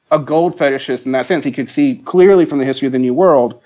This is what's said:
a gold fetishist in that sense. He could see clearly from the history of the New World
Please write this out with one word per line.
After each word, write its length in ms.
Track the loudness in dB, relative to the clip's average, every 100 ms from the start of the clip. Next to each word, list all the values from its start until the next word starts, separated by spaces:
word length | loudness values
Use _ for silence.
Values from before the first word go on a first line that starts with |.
| -4
a 80 | -4
gold 380 | 0 0 0 0
fetishist 480 | -2 -2 -4 -6 -4
in 80 |
that 140 | -4 -2
sense. 180 | -4 -4
He 60 |
could 180 | -6 -6
see 320 | -2 -2 -2
clearly 400 | -2 4 6 6
from 140 | 2 -2
the 80 | -4
history 220 | -4 -4
of 40 |
the 80 | -2
New 140 | -2
World 480 | 2 2 2 0 -4